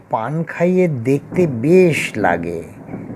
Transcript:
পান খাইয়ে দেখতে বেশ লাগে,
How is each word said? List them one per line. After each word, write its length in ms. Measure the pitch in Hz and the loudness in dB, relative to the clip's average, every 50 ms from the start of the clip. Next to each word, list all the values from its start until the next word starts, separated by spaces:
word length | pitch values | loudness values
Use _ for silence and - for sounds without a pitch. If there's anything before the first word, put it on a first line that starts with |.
| - - | -2 -4
পান 340 | - 117 110 120 147 165 160 | -4 -4 -2 -4 -4 -4 -6
খাইয়ে 440 | - - - 170 180 185 185 185 170 | -6 -2 0 0 2 4 2 2 2
দেখতে 580 | 147 120 113 131 139 139 - - - 180 180 | 0 -2 0 0 0 0 -2 -4 0 0 0
বেশ 680 | 160 127 113 113 151 180 185 185 170 143 - - - - | 0 0 -2 2 4 6 6 6 6 2 0 -4 -6 -4
লাগে, 460 | 110 98 90 87 85 85 85 85 82 82 - - - - - - - - - - | 0 0 0 0 0 -2 -6 -6 -8 -10 -12 -16 -18 -16 -14 -14 -14 -12 -14 -14